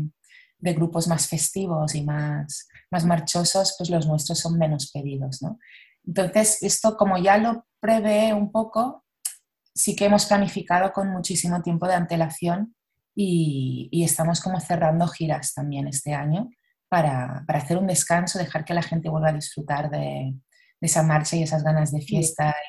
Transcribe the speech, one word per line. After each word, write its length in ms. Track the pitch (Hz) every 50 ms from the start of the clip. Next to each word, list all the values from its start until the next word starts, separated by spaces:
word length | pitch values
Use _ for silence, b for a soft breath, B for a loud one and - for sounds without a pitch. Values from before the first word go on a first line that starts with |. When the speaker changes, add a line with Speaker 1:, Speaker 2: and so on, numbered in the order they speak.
| 151 151 - _ b b b b b b b _
Speaker 1:
de 160 | - 175 170
grupos 340 | 156 170 165 170 165 165 175
más 200 | 165 160 - -
festivos 680 | - 151 - - - 190 196 185 165 156 151 151 -
y 80 | 151 147
más, 640 | 147 147 151 151 147 147 147 147 151 - - - B B B B B
más 140 | - 175 165
marchosos, 720 | 175 170 165 156 - - 175 170 165 - 190 196 - - -
pues 120 | 180 165
los 180 | 180 165 151 156
nuestros 320 | 151 156 - - 170 -
son 180 | - 165 170 165
menos 340 | 160 156 151 143 - -
pedidos, 500 | - 143 139 143 139 135 139 135 135 -
¿no? 160 | - - 214 B B B B B B B B B _
Entonces, 560 | - 165 190 190 180 185 214 214 214 - - -
esto 340 | 202 - - - 220 214 -
como 200 | 202 196 185 180
ya 200 | 175 196 196 208
lo 280 | 214 233 226 233 - _ _ _
prevé 540 | - 208 226 226 214 214 208 208 220 220 214
un 180 | 208 208 202
poco, 540 | - 220 220 220 - 220 233 262 277 - _ _ _ _ _ - - - _ _ _ _ _ _ _
sí 220 | - - - 196
que 100 | - 202
hemos 200 | 202 208 202 202
planificado 680 | - 208 202 202 185 - 196 - - 175 180 185 196
con 180 | 190 - 196 196
muchísimo 500 | 185 180 175 - 185 165 - 175 175 180
tiempo 260 | 170 170 170 165 175 180
de 60 | 185
antelación 800 | 175 175 - 170 165 165 151 160 - - 170 170 185 208 233 - _ _ _ _ _ _ _ _
y, 720 | 214 202 185 175 170 160 156 139 135 131 131 131 123 131 -
y 120 | - 170 170
estamos 380 | 160 - - 160 165 170 170
como 180 | - 190 185 175
cerrando 480 | - - 180 170 170 156 160 165 170 165
giras 460 | - - 165 156 147 135 135 - -
también 340 | - 143 147 143 139 139 139
este 260 | 135 - - 143 147
año 360 | 143 143 147 156 185 240 247 b b b b b _ _ _
para, 540 | - 175 156 151 135 127 127 127 127 - -
para 140 | - 131 147
hacer 180 | - - 170 180
un 80 | 196 190
descanso, 520 | 180 - - - 170 175 180 175 - 190
dejar 260 | 175 - - 160 156
que 80 | - 175
la 80 | 170
gente 280 | 160 - 170 165 160 165
vuelva 200 | 156 156 156 156
a 40 | 156
disfrutar 560 | 151 147 - - - 147 - 147 143 151 151
de, 80 | 151 147
de 840 | 143 143 143 139 139 131 135 131 - _ _ _ _ _ _ _ - 165
esa 160 | - 170 160
marcha 320 | 160 151 151 151 - -
y 80 | 165 165
esas 200 | 156 160 156 147
ganas 280 | 156 156 156 151 147
de 100 | 143 151
Speaker 2:
Sí. 60 | 143 -
Speaker 1:
fiesta 480 | 214 185 165 156 - - 151 151 151 151 147